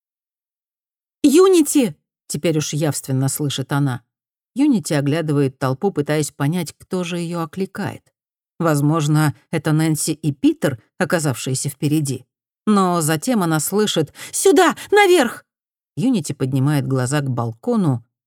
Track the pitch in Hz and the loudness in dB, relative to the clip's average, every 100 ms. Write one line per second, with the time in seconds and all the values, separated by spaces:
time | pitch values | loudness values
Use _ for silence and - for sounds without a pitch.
0 | _ _ _ _ _ _ _ _ _ _ | _ _ _ _ _ _ _ _ _ _
1 | _ _ 294 285 381 359 294 302 226 - | _ _ 2 6 6 6 4 2 0 -2
2 | _ _ - 147 175 156 147 147 156 - | _ _ -10 -4 -2 0 -2 -2 -2 -4
3 | - 131 135 - 147 - 120 143 143 123 | -4 -2 -2 -2 -4 -4 -4 -2 -2 -4
4 | _ _ _ _ _ 220 294 226 147 151 | _ _ _ _ _ -2 2 2 0 -2
5 | 139 156 156 143 139 - 131 131 202 - | 0 0 0 0 0 0 -4 -2 -2 -2
6 | 147 151 151 - 143 180 160 - - 185 | -2 -2 -4 -4 -2 -2 -6 -12 -8 -6
7 | 170 175 170 175 160 - 190 - 175 110 | -4 -6 -6 -6 -8 -6 -8 -6 -8 -10
8 | _ _ _ _ _ - 170 147 147 165 | _ _ _ _ _ -4 0 2 2 0
9 | 151 151 151 - _ 170 160 156 160 151 | 2 2 0 -2 _ -6 0 0 2 0
10 | - 151 156 139 285 - 165 123 _ - | -4 -4 -4 -2 0 0 -2 -4 _ -6
11 | 180 180 147 120 - 131 143 - 151 151 | -2 0 -2 -4 -4 -6 -6 -4 -2 0
12 | 139 127 - _ _ _ - 208 185 175 | -2 -6 -12 _ _ _ 0 2 2 2
13 | 151 160 247 240 175 160 - 196 208 175 | 0 -2 0 0 0 0 -2 -2 0 0
14 | 151 - - - 392 370 339 214 - 403 | -4 -6 -12 0 4 6 4 2 0 4
15 | 403 349 233 - - _ _ _ _ - | 6 4 2 -4 -18 _ _ _ _ -4
16 | 220 240 147 147 135 135 135 147 131 135 | -2 0 -2 -4 -2 0 2 0 0 -2
17 | 123 151 139 120 117 110 - 233 175 120 | -2 -2 -2 -4 -4 -6 -4 0 0 0
18 | - _ | -4 _